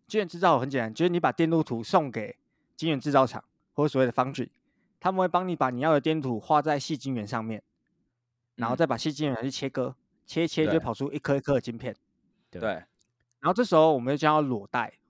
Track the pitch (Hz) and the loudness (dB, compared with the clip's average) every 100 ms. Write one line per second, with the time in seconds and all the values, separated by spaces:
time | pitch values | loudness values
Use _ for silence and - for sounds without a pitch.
0 | - 214 185 170 175 139 131 135 110 110 | -6 -4 -4 0 4 4 2 -2 -2 0
1 | 175 170 151 - 165 165 151 113 117 175 | 2 2 2 2 2 2 0 -4 0 0
2 | 143 110 104 - _ _ _ - 160 143 | 0 -4 -10 -14 _ _ _ -6 -2 -2
3 | 151 139 131 - - _ _ - 147 131 | 2 4 4 0 -16 _ _ -2 0 2
4 | 127 117 131 139 117 _ _ _ _ _ | 2 2 -2 -4 -8 _ _ _ _ _
5 | 180 190 185 175 185 170 131 123 151 147 | -2 0 2 0 -2 -2 -2 0 2 2
6 | 156 160 135 113 - 151 147 147 - 147 | 2 0 -2 -4 2 2 2 -2 -2 -6
7 | 135 123 104 117 110 107 - _ _ _ | -4 -6 -4 -6 -6 -10 -14 _ _ _
8 | _ _ _ _ _ - 117 127 160 120 | _ _ _ _ _ -6 -4 0 0 0
9 | 156 143 151 117 131 - 139 135 127 131 | -4 -4 -2 -2 -4 -6 -6 -4 -6 -8
10 | _ _ - 160 165 - 156 156 143 110 | _ _ -8 -4 -2 0 0 0 0 -4
11 | 139 151 - 139 135 135 - 117 123 - | -6 -4 -2 0 0 -2 -2 -8 -10 -12
12 | _ _ _ _ _ 90 107 85 - _ | _ _ _ _ _ -6 -4 -4 -10 _
13 | _ _ _ _ 147 190 240 165 160 143 | _ _ _ _ -2 0 4 6 6 4
14 | 120 143 151 151 143 117 98 127 110 - | 0 0 2 2 2 -2 -4 -4 -4 -10